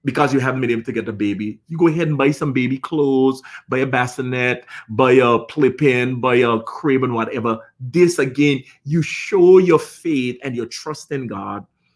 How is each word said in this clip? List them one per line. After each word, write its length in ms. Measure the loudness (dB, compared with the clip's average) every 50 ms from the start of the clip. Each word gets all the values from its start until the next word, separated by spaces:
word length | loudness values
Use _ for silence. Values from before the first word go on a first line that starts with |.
| -8
because 300 | -4 -2 0 0 0 0
you 60 | 0
haven't 200 | 0 -2 -2 -2
been 100 | -2 -2
able 140 | -2 -4 -4
to 80 | -6 -6
get 160 | -6 -6 -8
a 40 | -6
baby. 480 | -4 -4 -4 -4 -4 -6 -8 -10 -12 _ -10
You 100 | -4 0
go 100 | 0 0
ahead 200 | 2 0 -2 -2
and 100 | 0 2
buy 140 | 2 0 0
some 200 | 0 -2 -4 -2
baby 260 | -2 -2 -2 -4 -6
clothes, 640 | -6 -6 -4 -2 0 2 2 2 2 2 0 -2 -8 -20 -20 -18 -10 -6
buy 100 | -4 -2
a 80 | -2
bassinet, 760 | 0 0 0 -2 -2 -4 -6 -6 -4 -4 -2 -2 -2 -2 -4 -8 -14 -20 -20 -16 -6
buy 240 | 0 2 4 6 6
a 260 | 6 6 6 4 2
playpen, 800 | 0 -4 -2 0 0 0 2 2 2 2 2 2 0 -2 -2 -2
buy 160 | 0 2 2
a 240 | 2 2 2 0 -2
crib 440 | -4 -8 -10 -6 -2 0 0 0 0
and 100 | -2 -2
whatever. 440 | -2 -4 -4 -4 -4 -4 -4 -4 -4 -8 _ _ -16
This 380 | -10 -4 2 2 2 4 2 0
again, 440 | -2 -2 0 0 2 2 2 0 -4 _ _ _ -8
you 180 | -4 -2 -2 -2
show 560 | -4 -6 -10 -6 -2 2 4 6 8 8 8
your 200 | 8 6 4 2
faith 600 | 2 -2 -14 -10 -6 -4 -2 -2 -2 -4 -6 -6 -8
and 140 | -8 -8
your 100 | -8 -8
trust 460 | -8 -10 -12 -12 -12 -12 -12 -12 -10 -10
in 140 | -8 -8
God. 400 | -8 -10 -10 -10 -10 -10 -12 -12 _ _ _ _ _ _